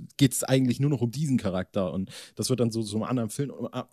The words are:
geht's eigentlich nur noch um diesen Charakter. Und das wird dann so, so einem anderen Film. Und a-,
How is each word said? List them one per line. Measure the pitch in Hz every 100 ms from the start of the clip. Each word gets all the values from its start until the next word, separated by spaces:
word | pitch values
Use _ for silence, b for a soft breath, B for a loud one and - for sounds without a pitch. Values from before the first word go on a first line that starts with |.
| - -
geht's | 135 -
eigentlich | - 135 127 117
nur | 143
noch | 135
um | 117
diesen | 131 156 123
Charakter. | 95 92 87 104 90
Und | 85 95 B B -
das | 110
wird | 127
dann | 117
so, | 113
so | 104 107
einem | 110
anderen | 127 110
Film. | - 143
Und | - -
a-, | 123 -